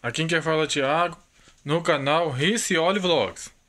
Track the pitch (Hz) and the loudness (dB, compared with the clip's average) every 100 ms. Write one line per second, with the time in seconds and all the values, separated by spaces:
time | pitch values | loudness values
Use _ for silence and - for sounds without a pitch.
0 | 123 117 160 165 160 156 151 147 135 156 | -6 -4 -2 0 0 0 0 0 0 2
1 | 175 165 _ _ - _ 143 160 175 151 | 0 -4 _ _ -20 _ -2 -2 2 0
2 | 135 156 170 131 160 226 - 170 165 202 | 2 2 0 0 0 0 0 2 2 0
3 | 180 156 95 - - _ | 2 2 0 -4 -18 _